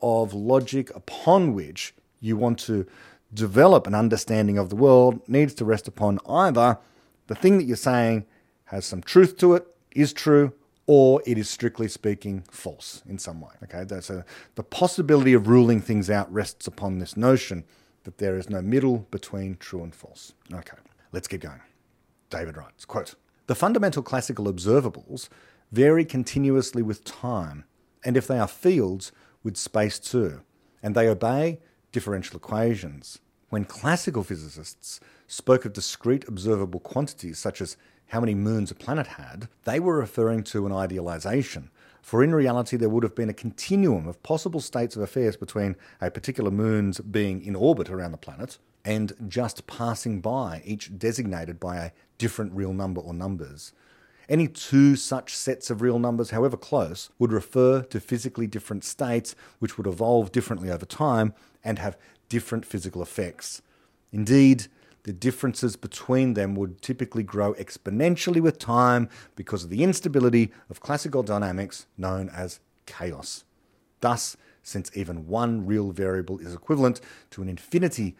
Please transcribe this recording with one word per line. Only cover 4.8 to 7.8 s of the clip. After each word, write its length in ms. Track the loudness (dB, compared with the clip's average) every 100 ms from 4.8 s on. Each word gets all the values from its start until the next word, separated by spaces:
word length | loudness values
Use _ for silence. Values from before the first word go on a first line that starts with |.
| 8 8 8 2 0
needs 260 | 2 2 0
to 100 | 0
rest 200 | 0 -2
upon 340 | -2 0 0 0
either 540 | 2 4 6 4 2 -6 _ _ _ -12
the 80 | 2
thing 240 | 6 6
that 60 | 4
you're 120 |
saying 480 | 0